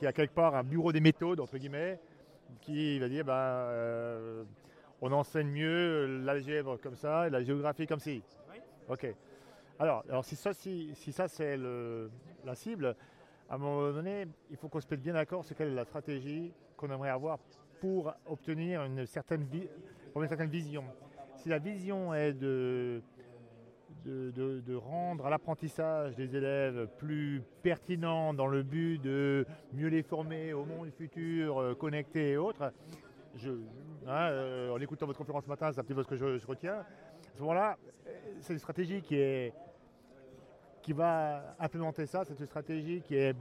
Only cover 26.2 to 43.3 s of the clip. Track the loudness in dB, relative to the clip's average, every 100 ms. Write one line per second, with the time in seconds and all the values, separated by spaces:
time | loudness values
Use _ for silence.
26.2 | -2 0 2 2 2 0 -4 -4 -4 -2
27.2 | 0 -2 -6 -2 2 2 0 0 2 2
28.2 | 2 2 4 4 2 2 2 2 2 4
29.2 | 6 4 2 -4 -8 -2 2 2 2 -2
30.2 | -2 -4 -4 -2 -4 -6 -8 -10 -10 -4
31.2 | 0 2 4 4 2 2 0 0 0 2
32.2 | 4 4 2 0 -4 -4 -14 -16 -18 -20
33.2 | -18 -10 -6 -6 -8 -14 -14 -10 -2 2
34.2 | 4 2 0 -2 -2 -2 -2 -2 -4 -4
35.2 | -4 -4 -4 -2 0 0 0 0 0 0
36.2 | 0 0 -2 -4 -4 -4 -8 -16 -20 -20
37.2 | -18 -6 0 4 4 0 -8 -16 -14 -12
38.2 | -12 -10 -6 -4 -2 -2 -2 -2 2 4
39.2 | 4 4 -2 -6 -16 -20 -20 -20 -20 -20
40.2 | -20 -20 -20 -20 -20 -8 -4 2 4 4
41.2 | 2 -2 -8 -6 -4 -2 -2 -2 -2 -2
42.2 | -2 -6 -8 -6 -4 -4 -2 -4 2 4
43.2 | 4